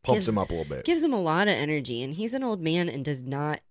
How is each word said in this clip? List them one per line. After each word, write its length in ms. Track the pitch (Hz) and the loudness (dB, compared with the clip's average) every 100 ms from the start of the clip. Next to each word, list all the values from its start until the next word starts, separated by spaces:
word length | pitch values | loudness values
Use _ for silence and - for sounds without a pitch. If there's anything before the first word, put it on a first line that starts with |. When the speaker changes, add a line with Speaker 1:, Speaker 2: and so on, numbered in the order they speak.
Speaker 1:
pumps 140 | - 110 | 4 2
Speaker 2:
Gives 100 | 110 | 4
Speaker 1:
him 100 | 107 | 0
up 120 | 92 | 0
a 40 | |
little 140 | 85 73 | -2 -4
bit. 100 | 73 | -4
Speaker 2:
gives 180 | - 339 | 0 2
him 80 | 311 | 2
a 80 | 240 | 2
lot 240 | 165 165 208 | 2 4 4
of 80 | |
energy, 480 | 139 147 151 127 117 | 2 2 -2 -2 -4
and 120 | 131 | -4
he's 200 | 160 220 | -4 -4
an 80 | 262 | -2
old 180 | 254 208 | -2 -2
man 280 | 160 170 175 | 0 2 0
and 160 | 135 | -2
does 180 | 135 139 | -4 -4
not 380 | 127 139 151 151 _ | -4 -4 -2 -4 _